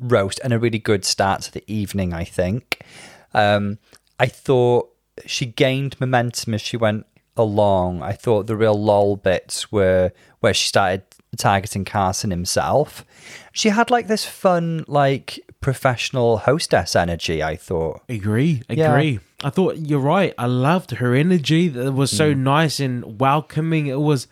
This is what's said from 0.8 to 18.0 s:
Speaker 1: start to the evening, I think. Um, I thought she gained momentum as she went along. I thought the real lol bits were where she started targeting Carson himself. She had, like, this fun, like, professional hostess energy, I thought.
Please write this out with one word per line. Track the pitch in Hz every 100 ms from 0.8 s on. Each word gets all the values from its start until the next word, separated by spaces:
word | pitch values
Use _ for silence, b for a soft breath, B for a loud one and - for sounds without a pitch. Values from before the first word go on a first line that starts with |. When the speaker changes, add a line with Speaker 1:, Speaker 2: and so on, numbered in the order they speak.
| 110 104
Speaker 1:
start | - - 98 95
to | -
the | - -
evening, | 107 98 101 92
I | 85
think. | 87 - 90 - - - B B B B B
Um, | 110 104 104 101 104 b b _ -
I | 131
thought | - - 131 123 120 - _ _ - -
she | - 123
gained | - 135 131 139 -
momentum | 127 123 120 - -
as | 107
she | - 117
went | 110 107 - _ _ -
along. | 110 104 104 95 90 90
I | 73
thought | 101 - 107 104
the | 107
real | 110 104
lol | 107 104 101 101
bits | 98 - - - -
were | 107 92 92 92 b b b
where | 113
she | 92 -
started | 113 98 98 - - _ -
targeting | 120 98 95 101
Carson | 95 104 95 92 110
himself. | 87 90 - 78 113 151 - - B B B B
She | - 220
had, | 202 233
like, | 240 196
this | 220
fun, | - - 190 175 165 160 -
like, | 143 139 135 - - - -
professional | - 127 135 120 - 131 117 110
hostess | - 151 - 104 90 104
energy, | 87 82 - 80
I | 78 78
thought. | - 85 80 67